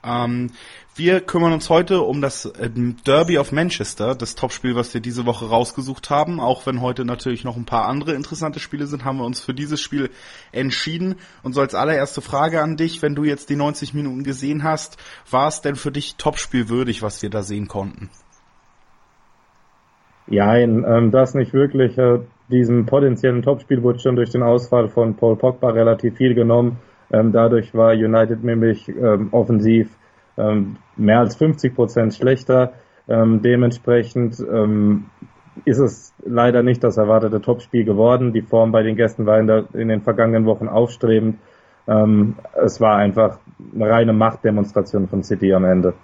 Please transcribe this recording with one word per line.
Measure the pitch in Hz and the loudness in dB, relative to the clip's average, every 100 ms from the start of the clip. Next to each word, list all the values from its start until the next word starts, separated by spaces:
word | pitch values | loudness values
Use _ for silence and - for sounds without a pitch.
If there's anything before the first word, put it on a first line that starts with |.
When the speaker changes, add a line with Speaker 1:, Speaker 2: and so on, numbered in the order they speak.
Speaker 1:
Ähm, | 117 120 120 120 123 - - - - - | -6 -4 -4 -4 -6 -12 -20 -20 -20 -2
wir | 170 185 | 0 0
kümmern | 180 175 165 | 0 0 0
uns | 160 - | 0 2
heute | 165 175 185 | 2 2 0
um | 156 139 | 0 -2
das, | 139 - - - | -4 -6 -14 -8
ähm, | 117 113 120 120 - | -8 -4 -4 -4 2
Derby | 151 170 170 | 2 4 0
of | - | 0
Manchester, | 143 170 - 104 - 107 131 | -2 -4 -4 -10 -4 -4 -4
das | 113 | -8
Topspiel, | - 127 - 127 | -8 -8 -6 -4
was | 120 120 | -4 -4
wir | - | -6
diese | 120 120 120 | -8 -6 -4
Woche | 110 113 | -4 -2
rausgesucht | 113 120 - 131 131 - | -2 -2 -8 -10 -12 -4
haben. | 143 151 170 | -2 -2 -4
Auch | 123 127 - | -4 -4 -4
wenn | 127 | -4
heute | 127 120 | -6 -6
natürlich | 120 120 131 117 | -8 -6 -6 -6
noch | 127 120 | -8 -12
ein | 117 | -6
paar | 117 104 | -4 -2
andere | 135 147 | -4 -6
interessante | 139 147 147 156 147 | -8 -8 -8 -8 -10
Spiele | - 147 143 | -12 -10 -10
sind, | 143 | -8
haben | 127 135 | -8 -6
wir | |
uns | 120 127 | -8 -8
für | - | -10
dieses | 131 147 151 | -10 -8 -8
Spiel | - 143 131 - - - - | -8 -6 -6 -10 -20 -20 -12
entschieden. | 117 135 127 - 165 180 185 - - | -6 -6 -6 -8 -6 -6 -8 -14 -14
Und | 131 | -8
so | 127 | -2
als | 139 95 | -2 -2
allererste | 139 156 139 - | -2 -2 -4 -8
Frage | - 139 160 165 | -6 -2 -2 -2
an | 151 156 | -4 -4
dich, | 165 165 | -6 -4
wenn | 151 | -6
du | 143 | -2
jetzt | 151 143 - | -4 -4 -6
die | |
neunzig | 143 147 147 147 | -4 -4 -4 -10
Minuten | 143 143 127 | -8 -8 -8
gesehen | 139 131 135 151 | -10 -8 -6 -6
hast, | 156 156 - - - - _ | -4 -6 -8 -20 -20 -20 _
war | 127 147 | -2 -2
es | - | -2
denn | 147 139 | -8 -6
für | 151 | -8
dich | 139 - - | -8 -10 -6
Topspiel | 151 147 - 127 107 | -6 -6 -6 -4 -2
würdig, | 120 127 110 | -4 -4 -6
was | 107 - | -8 -8
wir | 104 | -8
da | 104 | -8
sehen | 98 104 98 | -6 -8 -8
konnten? | 104 98 - 98 _ _ _ _ _ _ _ _ _ _ _ _ _ _ _ _ _ _ _ _ _ - | -8 -8 -12 -20 _ _ _ _ _ _ _ _ _ _ _ _ _ _ _ _ _ _ _ _ _ -4
Speaker 2:
Jein, | 104 104 117 120 113 | 0 4 4 4 2
ähm, | 117 117 117 | 2 4 4
das | 131 131 | 4 2
nicht | 139 123 | 0 -2
wirklich. | 135 139 135 123 123 | 0 0 2 0 2
Äh, | 123 120 120 _ _ | 2 2 -2 _ _
diesem | 127 120 120 117 | 0 2 2 2
potenziellen | 139 139 120 131 123 | 2 2 2 0 0
Topspiel | 120 139 - 131 | 0 -2 -2 0
wurde | 120 120 | 0 0
schon | 135 123 | 0 0
durch | 117 | 0
den | 123 | 0
Ausfall | 120 120 120 123 110 | 2 2 2 0 2
von | - 113 | 0 0
Paul | 104 117 110 | 2 0 2
Pogba | 127 127 127 | 0 0 0
relativ | 113 113 110 117 113 | 2 2 2 -2 0
viel | 127 | 2
genommen. | 123 117 120 120 123 _ _ _ | 2 4 4 2 -2 _ _ _
Ähm, | 110 113 | 2 4
dadurch | 110 117 117 98 | 4 4 2 0
war | 113 113 | 2 4
United | 113 110 113 113 113 | 4 2 2 2 0
nämlich, | 120 113 113 110 - | -2 0 2 0 -6
ähm, | - 120 101 104 | -2 2 2 2
offensiv, | 120 113 113 107 113 110 _ _ _ _ - | 0 2 2 4 2 2 _ _ _ _ -4
ähm, | 107 107 98 - _ - | -2 0 -4 -8 _ -2
mehr | 107 113 | 2 4
als | 120 - | 2 2
fünfzig | 156 151 127 | 0 0 -2
Prozent | 123 117 - 113 | 0 -2 0 -2
schlechter. | 117 127 131 131 127 127 - _ _ - | 0 0 0 2 2 2 -4 _ _ -4
Ähm, | 117 113 110 | 2 2 2
dementsprechend, | 123 123 123 120 - 120 117 127 120 117 | 2 2 2 0 0 0 0 -4 -4 -6
ähm, | 120 113 107 107 104 104 - _ - _ _ - - | -4 0 0 2 2 0 -4 _ -20 _ _ -6 -2
ist | 123 | 2
es | 131 - - _ | 0 -2 -20 _
leider | - 120 120 120 | -4 2 4 4
nicht | 123 120 | 2 2
das | 120 110 | 0 0
erwartete | 104 110 110 107 | 2 2 2 -2
Topspiel | 107 120 - 120 | -2 -4 -2 -2
geworden. | 110 101 113 123 127 | 0 2 4 4 2
Die | 117 | -2
Form | 113 113 113 | 0 2 4
bei | 113 | 2
den | 110 110 | 0 0
Gästen | 113 - 107 | -2 0 2
war | 107 | 2
in | 110 | 4
der, | 110 - | 2 0
in | - 113 | -6 -2
den | 110 | -2
vergangenen | 104 104 113 113 110 | -2 0 2 2 2
Wochen | 101 110 | 0 0
aufstrebend. | 110 120 - 117 110 110 110 _ _ _ _ - | 0 0 0 2 2 2 -4 _ _ _ _ 0
Ähm, | 110 107 104 107 - - - | 2 4 4 2 -2 -8 0
es | 110 - | 0 2
war | 110 104 | 2 4
einfach | 104 98 110 - - _ - | 2 2 0 0 -20 _ -14
eine | - 107 | -4 2
reine | 113 113 | 2 4
Machtdemonstration | 107 110 113 113 104 101 104 95 104 92 | 2 2 0 -2 0 0 -2 -2 -4 -2
von | 101 | -4
City | - 98 95 | -4 -2 2
am | 95 92 | 2 4
Ende. | 92 90 87 | 2 2 -2